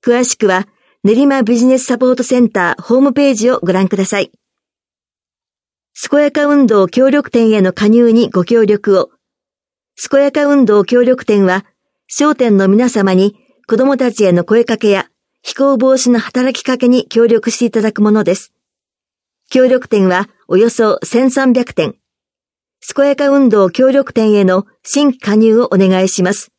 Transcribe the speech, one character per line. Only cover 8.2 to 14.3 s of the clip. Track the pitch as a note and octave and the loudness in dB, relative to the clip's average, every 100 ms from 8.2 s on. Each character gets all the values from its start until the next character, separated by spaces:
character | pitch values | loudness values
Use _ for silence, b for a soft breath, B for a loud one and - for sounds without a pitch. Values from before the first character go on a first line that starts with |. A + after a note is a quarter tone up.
| A#3 | 0
ご | F#3+ | -2
協 | F3 A#3 G#3 | 0 0 2
力 | G#3 G#3 F#3+ | 0 0 -2
を。 | - _ _ _ _ _ _ _ _ - - | -2 _ _ _ _ _ _ _ _ -16 -2
健 | C#4 | 0
や | C#4+ | 0
か | D4 C#4+ | 0 0
運 | C#4+ A3+ | 2 2
動 | G#3 | 2
協 | G3 A#3+ | 2 0
力 | B3 B3+ - | 2 0 0
店 | G#3 F#3+ | 0 0
は、 | F#3 - _ _ _ _ | -2 -6 _ _ _ _
商 | - D4 D4 | -2 -2 0
店 | A#3+ G3 | 0 2
の | F#3+ | 2
皆 | G3+ B3 | 2 0
様 | A3+ F#3+ | -2 0
に | F#3 G3 G3+ b b - | 0 0 -4 b b -6
子 | A3 | -2
ど | C4+ | 0
も | C4+ | 0
た | B3 | -4
ち | - | 0
へ | G3 | 0